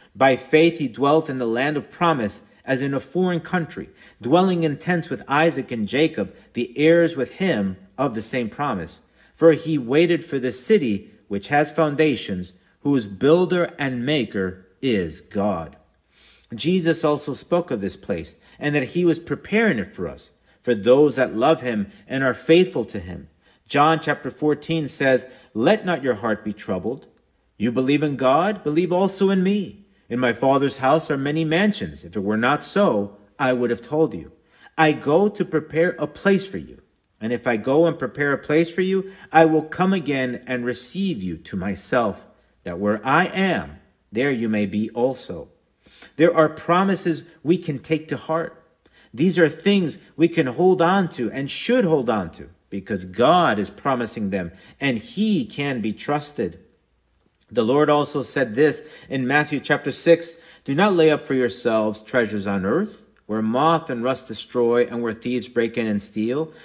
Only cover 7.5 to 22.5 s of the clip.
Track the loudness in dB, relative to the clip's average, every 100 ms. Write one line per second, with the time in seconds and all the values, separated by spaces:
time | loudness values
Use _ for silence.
7.5 | 0 -2 -6 -10 -4 -4 -4 -6 -4 -6
8.5 | -6 -6 -6 -8 -14 _ _ _ 4 6
9.5 | 6 2 -2 0 2 2 0 -4 -4 -4
10.5 | -4 2 2 2 -2 -6 -20 -10 -8 -2
11.5 | 0 0 0 0 2 2 0 -4 -8 -10
12.5 | -16 _ _ 0 0 -2 0 4 4 4
13.5 | 0 -2 -4 -4 -4 -2 -2 -2 -4 -4
14.5 | -6 -18 _ -2 0 -2 -8 -8 -2 -2
15.5 | -2 -8 -16 _ _ _ _ -20 _ -16
16.5 | -6 0 2 2 0 0 0 -4 -10 -2
17.5 | -2 0 -4 -6 -8 -8 -8 -8 -16 _
18.5 | -8 -2 -2 -2 0 0 0 -4 -10 -2
19.5 | 0 2 0 -4 -8 -10 -10 -18 _ _
20.5 | _ -2 0 4 6 6 2 -2 2 2
21.5 | 2 0 -4 -6 -10 -8 -2 -2 0 4